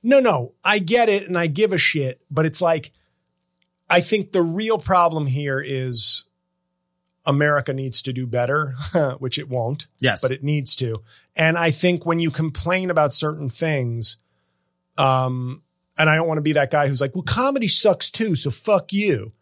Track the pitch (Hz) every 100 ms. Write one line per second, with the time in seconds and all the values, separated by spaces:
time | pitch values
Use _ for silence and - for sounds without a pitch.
0 | 226 277 247 151 120 _ 180 208 170 240
1 | 226 202 196 180 170 147 214 185 - 156
2 | 131 127 _ 147 156 156 170 160 - _
3 | _ _ _ _ _ _ _ _ _ 180
4 | 175 214 185 190 170 175 220 220 - 180
5 | 170 160 143 131 143 135 143 135 127 120
6 | - - - _ _ _ _ _ _ _
7 | _ _ - 143 147 147 - 135 135 -
8 | - 127 127 123 120 143 147 127 147 180
9 | 143 131 131 147 147 123 117 151 - _
10 | 131 101 127 131 143 151 131 - 123 110
11 | - - _ - 160 170 165 156 180 175
12 | 170 170 165 - 160 - 170 185 185 160
13 | 151 - 151 156 139 - 165 147 127 117
14 | 113 - _ _ _ _ _ _ _ -
15 | 139 131 131 127 123 135 _ _ _ -
16 | 156 156 165 156 151 147 139 151 143 131
17 | 139 185 - 220 254 277 220 - 214 180
18 | - - 220 160 143 - - 202 - 196
19 | 208 131 110 -